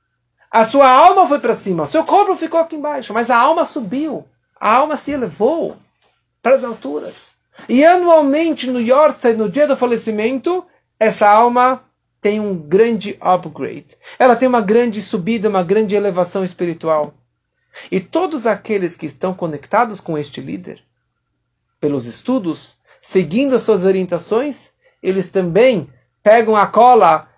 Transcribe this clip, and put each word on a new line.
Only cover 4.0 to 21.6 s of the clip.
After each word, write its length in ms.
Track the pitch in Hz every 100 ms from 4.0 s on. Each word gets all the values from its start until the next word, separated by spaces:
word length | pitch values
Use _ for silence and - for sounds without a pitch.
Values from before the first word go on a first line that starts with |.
| 311 180 - _ _ -
a 160 | 196 240
alma 200 | 302 285
se 140 | -
elevou 680 | 285 208 139 233 330 - - _ _ _ _ _ _
para 140 | 226 262
as 80 |
alturas. 680 | 240 220 269 151 - - - _ _ _ -
E 160 | 240
anualmente, 840 | 320 359 349 320 277 294 330 269 254
no 100 | 247
Yortzeit, 560 | 226 262 302 - 240 220
no 140 | 208
dia 160 | 262 294
do 100 | 269
falecimento, 920 | 254 233 220 208 226 262 339 370 - _ _ -
essa 300 | 220 185 208
alma 540 | 208 240 247 254 254 _ _ _ _
tem 180 | 214 214
um 160 | 208 180
grande 600 | 147 190 233 220 202 -
upgrade. 800 | 175 180 165 143 117 113 - _ - -
Ela 180 | 254 233
tem 120 | 254
uma 140 | 240
grande 400 | 196 226 240 208
subida, 480 | 190 214 170 233 208
uma 140 | 190
grande 320 | 170 214 214 208
elevação 480 | 202 180 175 196 185
espiritual. 680 | - 175 165 160 156 147 _ _ _ _ _ _ - -
E 80 | 185
todos 460 | 185 320 359 302 220
aqueles 500 | 196 - 202 175 -
que 100 | 151
estão 280 | - 185
conectados 640 | 185 165 147 - 202 240 196
com 180 | - 151
este 220 | 147 -
líder, 420 | 135 185 - - _ _ _ _ _ _ _ _